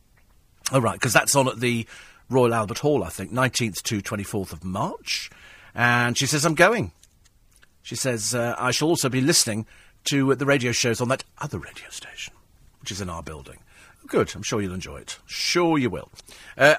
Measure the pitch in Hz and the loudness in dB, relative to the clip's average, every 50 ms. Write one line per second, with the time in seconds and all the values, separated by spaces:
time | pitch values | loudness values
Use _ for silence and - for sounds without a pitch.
0 | _ _ _ _ _ _ _ _ _ _ _ _ _ - 131 135 117 110 95 - | _ _ _ _ _ _ _ _ _ _ _ _ _ 0 0 2 2 2 -2 0
1 | - 127 104 160 135 - - 143 131 131 120 110 123 123 120 117 113 - - - | -2 2 2 2 2 4 2 2 2 2 0 0 0 0 0 0 -4 -8 -12 -20
2 | - - - _ _ _ 117 131 123 117 113 117 110 95 113 - - 147 151 127 | -20 -20 -20 _ _ _ 4 4 4 6 4 2 0 -2 -4 -2 0 2 2 2
3 | 90 82 - - 95 80 95 123 131 127 - - 120 110 87 - - - 113 101 | 0 -2 -6 -10 -10 -6 -2 0 0 0 0 -2 -4 -4 -4 -6 -6 -4 -4 -4
4 | 95 - 117 101 98 - - 107 95 - - 78 82 92 92 98 135 185 285 - | -4 -4 -8 -8 -8 -6 -6 -6 -6 -6 -10 -12 -10 -8 -4 -4 -4 -6 -6 -10
5 | - - - - - - - - - - - - - - - - 120 120 120 120 | -8 -6 -6 -6 -6 -10 -16 -20 -20 -20 -20 -20 -20 -16 -4 0 2 2 4 2
6 | 120 120 120 - 143 120 147 151 139 170 156 139 170 190 233 226 135 87 - _ | 2 0 0 0 0 0 0 2 2 0 4 6 6 6 6 2 -2 -6 -8 _
7 | - _ _ _ _ _ _ _ _ _ _ _ - _ _ _ _ - - 113 | -20 _ _ _ _ _ _ _ _ _ _ _ -20 _ _ _ _ -12 -8 -4
8 | - 135 123 113 107 - 123 123 117 120 117 - 120 127 120 - 151 160 170 151 | -2 -2 -2 -2 -2 -2 -2 -2 -2 -2 -2 -2 -2 0 0 2 2 2 2 2
9 | - 131 117 131 127 147 170 - - 123 104 107 113 - - - - - _ _ | 2 0 2 2 2 4 4 4 2 2 -2 -6 -6 -8 -14 -20 -20 -20 _ _
10 | _ - 147 139 135 135 135 123 143 135 139 143 117 123 113 - - 123 113 - | _ -2 0 2 4 4 2 2 4 2 2 2 2 0 0 0 0 0 0 0
11 | 127 117 135 131 - - _ - - 147 - 90 - - - - - - - - | 0 -2 -2 -4 -4 -14 _ -12 -10 -8 -8 -8 -10 -10 -16 -18 -18 -16 -16 -16
12 | - - - - - - - - _ _ _ _ - - _ _ - - 104 90 | -16 -16 -14 -14 -16 -16 -16 -20 _ _ _ _ -20 -20 _ _ -12 -12 -8 -8
13 | 101 90 85 82 82 78 78 73 69 - - - - _ _ - - - - _ | -8 -8 -8 -10 -10 -12 -12 -14 -14 -18 -20 -20 -20 _ _ -20 -20 -20 -20 _
14 | - - - 214 110 - - 101 104 - 131 110 101 95 90 92 80 - 71 69 | -14 -2 0 2 2 0 -2 -8 -6 -4 -2 -2 -2 -4 -6 -8 -10 -10 -14 -14
15 | 55 - - - _ - - - - - - 175 175 165 160 151 127 117 87 76 | -14 -14 -16 -16 _ -14 -8 -6 -4 0 2 2 4 4 4 2 2 0 -2 -4
16 | - - - - - - - - - - - - 131 147 151 | -10 -12 -20 -20 -20 -20 -20 -20 -20 -20 0 6 8 8 8